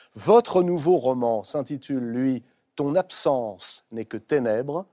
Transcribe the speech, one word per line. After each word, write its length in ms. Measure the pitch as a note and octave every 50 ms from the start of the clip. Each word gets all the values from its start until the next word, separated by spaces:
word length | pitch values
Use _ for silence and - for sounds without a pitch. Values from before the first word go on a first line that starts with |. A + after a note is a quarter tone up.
| - _ -
Votre 480 | G#2+ - E3 G#3+ A#3+ A#3 - - F#3
nouveau 340 | F3+ F3 F3 E3 C#3 E3+ F#3
roman 480 | D3 A#2 C3 C3 B2 A#2+ A#2 A2+ G#2+ F#2+
s'intitule, 580 | - - D3 B2+ - D3 C#3 - - C#3 B2+ B2
lui, 380 | A#2 A#2 B2 C3 C3 C3 A#2 - _ _ _ _ _ -
Ton 200 | - C#3+ C#3+ D3+
absence 920 | F#3 F3+ - - - - D#3+ C#3 B2+ A#2 G#2+ F#2+ E2+ - - - - _ -
n'est 120 | A2+ A2+ A2
que 100 | - -
ténèbres, 680 | G#2+ - - D3+ C#3+ A#2+ A2+ G#2+ A#2 C3+ C#3+ D3 F3 G3 _